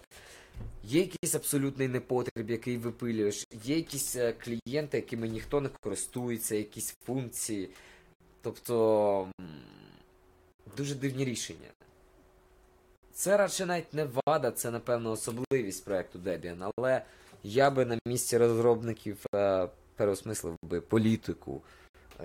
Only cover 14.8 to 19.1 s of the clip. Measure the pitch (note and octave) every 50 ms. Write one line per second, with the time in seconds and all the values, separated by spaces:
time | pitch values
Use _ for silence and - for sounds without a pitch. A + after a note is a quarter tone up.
14.8 | - - A#2+ A#2 A2+ A2 A2 G#2+ - B2 A#2 B2 C3 - C3+ C3 A2 F#2+ F2+ -
15.8 | - G2+ G2 F2+ F2 - - F2+ F2 G2 E2+ D#2+ E2 F2 F2 F2 F#2 G#2 - A2+
16.8 | B2 B2+ C3 A#2 - - - - - - - - - G#2 G#2+ C3 C3+ C#3+ C#3 C3
17.8 | B2+ A#2+ A#2 A#2 - A#2+ A#2+ A#2+ - - B2 A2+ A#2+ A#2 A2+ A2+ A#2 A#2+ A#2 A2
18.8 | A#2 A#2 A2 - - A2